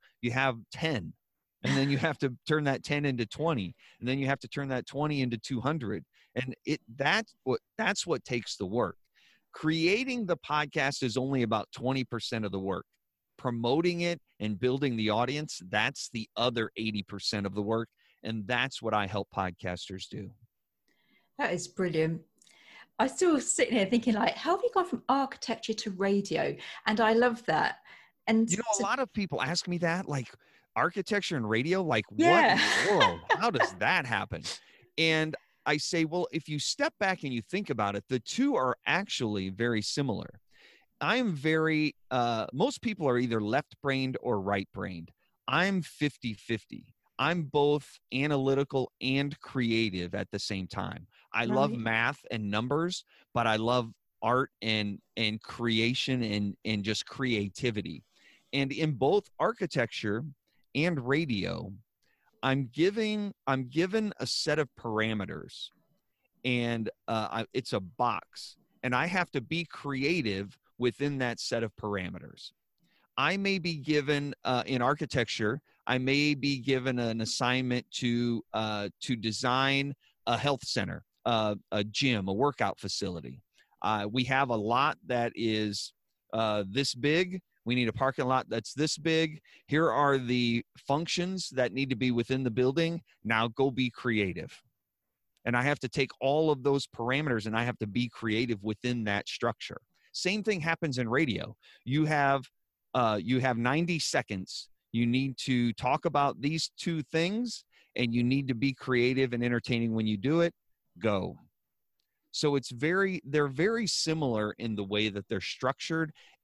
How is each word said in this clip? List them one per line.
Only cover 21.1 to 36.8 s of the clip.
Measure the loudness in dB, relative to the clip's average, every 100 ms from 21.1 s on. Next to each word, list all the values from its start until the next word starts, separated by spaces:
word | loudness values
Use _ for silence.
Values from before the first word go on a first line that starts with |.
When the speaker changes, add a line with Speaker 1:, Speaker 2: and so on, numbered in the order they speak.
| _ _ -4
Speaker 2:
That | -2
is | -2 -4
brilliant. | -2 0 2 2 0 -8 _ _ -20 -20 -20 -8 0
I | 0
still | 4 4 4
sitting | 2 0 2 2
here | 4
thinking, | 2 4
like, | 4 2 2
"How | 0
have | 2
you | 2
gone | 2 0
from | -2 0
architecture | 2 0 -4 -6 -4 -4
to | -4 -4
radio?" | 0 2 2 2 0 0 -2 -10 -8 -2
And | 2
I | 4
love | 6 4 2 0
that. | 2 2 -2 -16 -20 -20 _ 2
And | 4 4
Speaker 1:
You | 0
know, | 0
a | 0
Speaker 2:
to |
Speaker 1:
lot | 0 0
of | -2
people | -2 -2 -2
ask | 0 -2 -2
me | 0
that, | 0 0 -2
like, | -4 -6 -12 _ _ _ 0
"Architecture | 0 0 -2 -2 0 -2
and | 0
radio? | 0 2 0
Like, | 2 0 0
what | 2
Speaker 2:
Yeah. | 6 6 6
Speaker 1:
in | 4 4 2 4
the |
world? | 4 4 2
Speaker 2:
<laughs> | -2
Speaker 1:
How | 0 2
does | 2 0 0
that | 0 2 0
happen?" | -2 -2 -6 -8 -10 -14 -20 -8 0
And | 2 4 0 -4 _ _ -2
I | 0
say, | 0 0
"Well, | 0 0 -2
if | -4 -4
you | -4
step | -4 -2